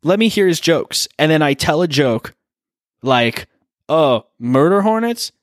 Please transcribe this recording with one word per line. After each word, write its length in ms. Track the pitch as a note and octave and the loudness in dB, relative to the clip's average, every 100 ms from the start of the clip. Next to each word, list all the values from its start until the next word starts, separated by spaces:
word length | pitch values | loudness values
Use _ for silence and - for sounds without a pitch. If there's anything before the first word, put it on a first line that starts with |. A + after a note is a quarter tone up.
Let 160 | D3 G3+ | 0 2
me 100 | A3+ | 2
hear 180 | G#3 F#3+ | 2 0
his 120 | E3 | 0
jokes. 480 | - D#3+ - - - - | 0 -2 -2 -8 -8 -2
And 140 | D#3 | 0
then 100 | D#3 | 2
I 120 | D3 | 0
tell 280 | C#3 - D#3 | 0 -2 0
a 60 | F3 | 0
joke 480 | C#3 C#3 A2+ - _ _ _ _ _ _ _ | 0 0 0 -6 _ _ _ _ _ _ _
like, 460 | B2 B2+ A#2 - - _ _ _ - | 0 2 0 -4 -14 _ _ _ -4
"Oh, 400 | D#3 D3 C#3 - _ | 0 2 0 -4 _
Murder 420 | A#2 C3 D3+ G3 | -2 2 2 2
Hornets? 500 | G3+ A3 A#3 A#3 - _ | 0 -2 -2 -6 -10 _